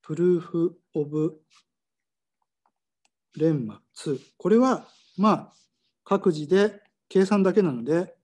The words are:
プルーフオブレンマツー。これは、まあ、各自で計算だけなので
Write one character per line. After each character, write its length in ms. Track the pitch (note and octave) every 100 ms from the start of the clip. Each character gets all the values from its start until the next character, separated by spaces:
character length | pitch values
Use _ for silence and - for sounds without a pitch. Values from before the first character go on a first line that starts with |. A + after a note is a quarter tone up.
プ 140 | - D#3+
ル 220 | F3 F3
ー 20 |
フ 380 | E3 E3+ E3+ - _
オ 100 | E3
ブ 360 | D3 D3+ D#3+ - _ _ _ _ _ _ _ _ _ _ _ _ _ _ _ _ _ _ _ D3+
レ 140 | D#3+
ン 160 | D3+ A2
マ 140 | G#2 _
ツ 180 | - D#3+
ー。 80 | C3+ _ _
こ 100 | F3+
れ 100 | A3+
は、 300 | B3+ F#3+ - _ _ -
ま 140 | G#3+
あ、 220 | F3 - _ _ _ _ _
各 260 | - G3 G3
自 180 | D3+ D3
で 340 | F#3+ G#3 G#3 _ _ _
計 160 | F#3
算 180 | F#3+ G3+
だ 100 | F#3+
け 100 | D#3
な 80 | F3+
の 140 | B2
で 320 | A#2+ E3 F#3+ _